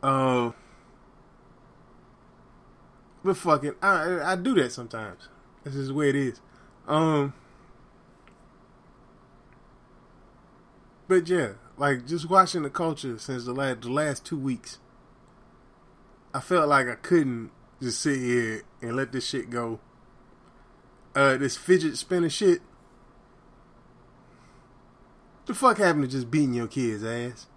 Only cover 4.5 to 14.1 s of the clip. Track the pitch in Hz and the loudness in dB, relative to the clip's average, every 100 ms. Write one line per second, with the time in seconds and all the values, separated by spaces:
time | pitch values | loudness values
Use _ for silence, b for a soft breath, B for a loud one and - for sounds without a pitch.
4.5 | 233 123 - 117 113 107 87 - - - | 2 2 -4 -10 -10 -10 -14 -20 -20 -20
5.5 | - - 135 135 135 147 139 135 - - | -18 -12 -8 -6 0 2 2 0 -4 -16
6.5 | b b b - 151 160 151 139 - b | b b b -2 2 2 2 0 -6 b
7.5 | b b b - - - - - - - | b b b -20 -20 -20 -20 -20 -20 -20
8.5 | - - - - - - - - - - | -20 -20 -20 -20 -20 -20 -20 -20 -20 -20
9.5 | - - - _ - - - - - - | -20 -20 -20 _ -20 -20 -20 -20 -20 -20
10.5 | - _ _ - _ - 185 165 180 123 | -20 _ _ -20 _ 0 2 2 0 -2
11.5 | 98 - - 143 131 123 165 160 190 185 | -6 -20 -2 0 0 -2 -6 2 4 4
12.5 | 175 147 - 165 147 135 113 - 131 120 | 2 -4 -2 -4 -4 -8 -10 -8 -8 -6
13.5 | 127 135 120 120 135 151 | -4 -2 -4 -4 -2 -2